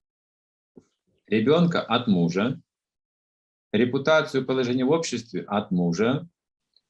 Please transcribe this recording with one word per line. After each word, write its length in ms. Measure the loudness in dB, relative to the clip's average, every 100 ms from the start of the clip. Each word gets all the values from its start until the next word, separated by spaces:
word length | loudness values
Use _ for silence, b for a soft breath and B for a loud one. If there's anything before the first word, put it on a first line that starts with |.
| _ _ _ _ _ _ _ _ -20 _ _ _ -2
Ребенка 520 | 0 4 4 4 0
от 260 | 0 0 2
мужа, 520 | 2 2 0 -2 -4 -12 _ _ _ _ _ _ _ _ _ _
репутацию, 760 | -2 0 0 2 2 2 -2 -2
положение 380 | -2 0 0 0
в 40 |
обществе 500 | 0 -2 -8 -8 -10
от 280 | -6 -4 -2
мужа, 560 | -2 0 0 0 -2 -6 _ _ _ _ _